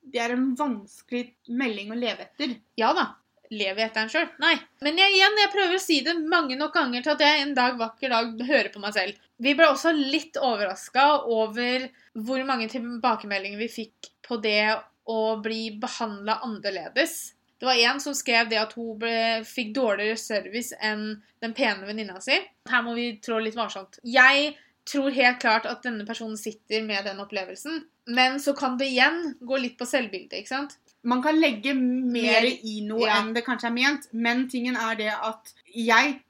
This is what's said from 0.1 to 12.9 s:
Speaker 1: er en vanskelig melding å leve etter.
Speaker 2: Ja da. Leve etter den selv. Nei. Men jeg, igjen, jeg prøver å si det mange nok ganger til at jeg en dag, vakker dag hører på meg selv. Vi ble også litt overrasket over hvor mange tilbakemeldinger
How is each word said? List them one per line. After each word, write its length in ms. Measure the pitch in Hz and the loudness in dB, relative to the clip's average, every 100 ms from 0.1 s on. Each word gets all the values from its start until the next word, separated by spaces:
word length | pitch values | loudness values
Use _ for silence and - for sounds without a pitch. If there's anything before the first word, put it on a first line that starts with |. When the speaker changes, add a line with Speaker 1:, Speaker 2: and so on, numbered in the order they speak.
| 240 | -4
Speaker 1:
er 140 | 233 | -2
en 140 | 247 262 254 | 0 0 0
vanskelig 680 | 294 214 202 - _ 247 247 _ - | -2 -2 -8 -20 _ -6 -6 _ -10
melding 440 | 240 262 202 202 | -4 -4 -4 -8
å 60 | 226 | -4
leve 240 | 240 196 - | -4 -4 -10
etter. 300 | _ 285 233 _ - | _ -6 -6 _ 0
Speaker 2:
Ja 140 | 226 330 | 2 2
da. 80 | 240 - _ _ _ | 0 -6 _ _ _
Leve 320 | 214 196 196 220 | -4 -2 0 -2
etter 160 | 220 | -2
den 80 | 220 | -2
selv. 240 | 311 330 - | 0 -2 0
Nei. 140 | 311 311 - _ | 2 2 -2 _
Men 160 | 285 330 | -2 4
jeg, 160 | 392 | 6
igjen, 240 | 381 392 415 | 8 6 6
jeg 140 | 403 | 2
prøver 240 | 403 370 370 | 4 2 2
å 60 | |
si 160 | 370 302 | 2 0
det 140 | 262 339 311 | 2 -2 0
mange 320 | 349 294 254 | 0 0 -2
nok 160 | 302 | -2
ganger 300 | 339 269 240 277 | 0 0 -2 -2
til 80 | |
at 80 | 294 | 4
jeg 220 | 294 302 285 | 4 4 0
en 80 | |
dag, 240 | 269 247 254 | 2 0 0
vakker 320 | 226 - 262 | -6 -4 0
dag 240 | 233 233 220 | 0 0 -6
hører 300 | 247 277 196 | 2 2 2
på 80 | 208 | -4
meg 140 | 202 208 | -4 -2
selv. 160 | 185 202 _ _ | -2 -6 _ _
Vi 160 | 247 | 0
ble 160 | 285 320 | 6 6
også 240 | 277 330 | 6 2
litt 480 | 320 269 302 - - | 2 0 -2 -4 -2
overrasket 880 | 269 214 202 190 - 247 277 294 226 | 0 0 -2 -4 -2 4 6 6 2
over 560 | 226 220 214 247 254 254 _ _ 226 | 0 0 -2 -2 -2 -4 _ _ -10
hvor 240 | 220 262 269 | -4 -4 -2
mange 200 | 254 220 | -2 -2
tilbakemeldinger 880 | 254 233 | -6 -8